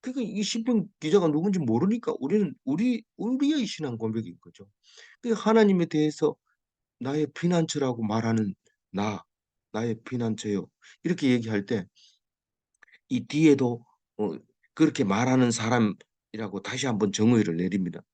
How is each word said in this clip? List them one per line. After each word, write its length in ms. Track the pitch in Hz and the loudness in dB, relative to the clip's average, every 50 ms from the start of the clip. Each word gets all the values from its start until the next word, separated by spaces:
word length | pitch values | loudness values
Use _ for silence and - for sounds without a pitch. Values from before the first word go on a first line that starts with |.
그러니까 320 | - 254 254 277 240 180 - | -10 -8 -6 -4 -6 -4 -4
이 80 | 202 | -4
시편 460 | 214 196 - 226 226 247 240 214 165 - _ _ | -4 -4 -4 -4 -2 0 0 0 0 -2 _ _
기자가 280 | - 156 151 202 175 | -4 2 2 4 4
누군지 320 | 165 147 151 170 208 196 185 | 4 0 0 0 0 -2 0
모르니까 560 | 147 117 110 120 165 196 226 240 - - - - | 0 0 0 2 2 0 0 0 -2 -6 -6 -4
우리는 360 | 127 143 190 214 202 165 - _ _ | -4 0 0 0 0 -2 -6 _ _
우리, 400 | - 139 170 226 254 247 220 - _ _ | -4 -2 0 0 0 -2 -2 -6 _ _
우리의 500 | - 190 226 262 262 294 277 311 294 233 | -8 -6 -4 -2 0 0 0 0 0 -2
신앙 300 | - - - 156 135 120 | -4 -6 -8 -8 -8 -6
고백인 380 | 110 113 110 110 113 101 87 85 85 | -4 -6 -4 -4 -4 -6 -8 -12 _
거죠. 260 | _ 85 _ - 98 _ _ _ _ _ _ - - - - _ | _ -20 _ -20 -20 _ _ _ _ _ _ -20 -20 -20 -20 _
그 120 | - 240 226 | -4 -4 -4
하나님에 520 | 196 - 214 226 226 214 208 190 180 170 | 0 2 4 6 6 6 6 4 2 0
대해서 500 | 165 - 151 151 151 147 - 156 147 - _ _ _ _ _ _ _ _ _ _ _ _ _ | 0 0 0 0 0 0 0 -2 -2 -2 _ _ _ _ _ _ _ _ _ _ _ _ _
나의 280 | 120 131 143 151 151 135 - | -6 -4 -2 -2 -2 -4 -4
피난처라고 680 | - - 175 180 170 165 165 - 151 139 131 123 113 | -2 0 2 2 2 0 0 -2 -2 -2 -2 -2 -2
말하는 540 | 113 104 107 113 113 113 113 110 107 101 92 _ _ _ _ _ _ _ | -2 -2 0 0 0 2 0 0 0 -2 -4 _ _ _ _ _ _ _
나, 340 | - 95 104 107 104 - - _ _ _ _ _ _ _ _ _ | -6 -4 -4 -4 -4 -6 -12 _ _ _ _ _ _ _ _ _
나의 300 | - 107 113 120 110 110 _ | -6 -4 -2 -2 -4 -6 _
피난처요. 640 | - 127 120 117 113 110 104 - 107 101 95 - - _ _ _ - - _ _ | -8 -6 -4 -2 -2 -4 -4 -4 -4 -4 -4 -4 -8 _ _ _ -20 -20 _ _
이렇게 260 | 175 180 - 151 131 | -4 -2 0 2 2
얘기할 380 | 123 120 110 113 110 101 101 | 2 2 0 -2 -2 -2 -2
때 180 | - 123 104 90 - _ _ - - _ _ _ _ _ _ _ _ _ _ _ _ _ _ - _ - _ _ _ | -2 -4 -4 -4 -8 _ _ -20 -20 _ _ _ _ _ _ _ _ _ _ _ _ _ _ -20 _ -20 _ _ _
이 180 | 131 123 - | -4 -4 -4
뒤에도, 580 | - - 147 160 156 143 135 135 120 120 117 - _ _ _ _ _ _ | -4 0 4 6 6 6 6 4 -2 -2 -6 -10 _ _ _ _ _ _
어, 140 | - 107 98 78 - _ _ _ _ _ _ _ | -6 -4 -4 -4 -8 _ _ _ _ _ _ _
그렇게 300 | - 160 147 - - 143 | 2 2 2 4 0 0
말하는 480 | 180 196 104 123 131 127 131 127 120 | 0 2 0 2 2 4 4 4 2
사람이라고 1120 | 110 113 113 113 123 120 113 104 92 - - _ _ _ _ _ - 110 113 101 92 98 - | 2 -2 -2 0 2 2 2 2 0 -4 -14 _ _ _ _ _ -12 -10 -10 -8 -8 -10 -8
다시 240 | - - 127 - | -8 -8 -4 -4
한번 240 | 135 117 98 107 101 | -2 0 0 0 0
정의를 460 | 95 - 107 113 123 113 104 92 82 | 0 2 4 6 6 6 4 2 0
내립니다. 440 | 82 90 92 90 98 92 85 87 - - _ | -2 -2 -2 0 -2 -2 -4 -6 -10 -16 _